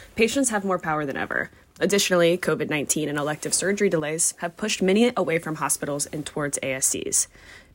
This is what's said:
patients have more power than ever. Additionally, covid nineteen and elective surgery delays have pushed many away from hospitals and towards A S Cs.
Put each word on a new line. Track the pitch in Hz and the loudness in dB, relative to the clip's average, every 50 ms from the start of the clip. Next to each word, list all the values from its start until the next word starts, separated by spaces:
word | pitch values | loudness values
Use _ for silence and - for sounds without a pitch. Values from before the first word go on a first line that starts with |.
| - - - | -20 -8 0
patients | - 226 233 - 277 269 240 | 0 2 2 2 2 2 2
have | 220 202 190 | 0 0 0
more | 196 185 | 0 -2
power | 175 - 165 156 151 151 | -2 0 -2 -2 -2 -2
than | 135 - | -4 -4
ever. | - 92 - - 62 - - - - _ _ _ - | -4 -4 -2 -2 -4 -4 -4 -10 -18 _ _ _ -2
Additionally, | - 190 202 202 196 - 185 175 170 170 175 | 0 2 2 2 2 4 4 6 6 4 4
covid | 180 - - 156 156 151 135 | 2 0 0 0 0 0 -2
nineteen | 156 151 190 - - 165 151 | -2 -2 0 -2 -2 -2 -2
and | 147 147 | -2 -2
elective | 147 143 151 151 - - 151 - | -2 -2 -2 -2 -4 -4 -2 -2
surgery | - 165 185 202 202 202 | 0 0 0 2 2 2
delays | 196 170 160 151 147 156 165 165 - - - | 2 2 0 0 -2 -2 -2 -2 -2 -2 -4
have | 175 170 - | -6 -8 -6
pushed | - 214 220 - - | -6 -4 -4 -2 0
many | 185 185 190 214 233 240 240 | 2 4 4 4 4 4 2
away | - 135 139 160 170 | 0 0 0 0 -2
from | 165 160 156 | -2 -4 -4
hospitals | 156 147 139 - - 156 143 143 147 - | -4 -2 -2 -2 -2 -2 -4 -4 -4 -4
and | - - 151 139 | -6 -6 -8 -8
towards | - - 156 147 139 - - | -6 -6 -4 -4 -4 -4 -4
A | - 135 131 | -4 -4 -2
S | 131 - | -2 -2
Cs. | - - - - - - - - - - - - - - - - - | -2 -2 -2 -4 -2 -2 -2 -2 -2 -8 -18 -20 -20 -20 -20 -20 -16